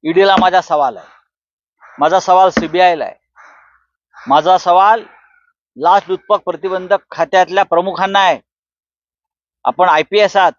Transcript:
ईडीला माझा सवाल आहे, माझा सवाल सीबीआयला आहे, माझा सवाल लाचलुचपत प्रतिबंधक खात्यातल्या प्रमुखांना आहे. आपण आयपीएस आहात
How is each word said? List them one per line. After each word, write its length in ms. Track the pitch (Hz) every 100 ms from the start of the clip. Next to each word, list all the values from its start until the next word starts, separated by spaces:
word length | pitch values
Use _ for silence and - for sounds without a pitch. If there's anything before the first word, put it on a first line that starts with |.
ईडीला 320 | 156 165 196 190
माझा 220 | 185 185
सवाल 360 | 170 151 135 101
आहे, 100 | - _ _ _ _ _ _ _ - -
माझा 200 | 156 180
सवाल 300 | 175 185 190
सीबीआयला 560 | - 160 170 180 165 110
आहे, 100 | - _ _ - _ _ _ _ _ _ - -
माझा 300 | 143 156 185
सवाल 460 | 180 175 196 226 - _ _ _ _ _ _ -
लाचलुचपत 580 | 156 196 180 185 _ 202
प्रतिबंधक 640 | - 165 185 185 185 196 _
खात्यातल्या 520 | - 165 190 180 185
प्रमुखांना 560 | 190 170 180 165 190 196
आहे. 200 | 190 139 _ _ _ _ _ _ _ _ _ _ _ _
आपण 260 | - - 180
आयपीएस 480 | 156 156 202 202 196
आहात 140 | 180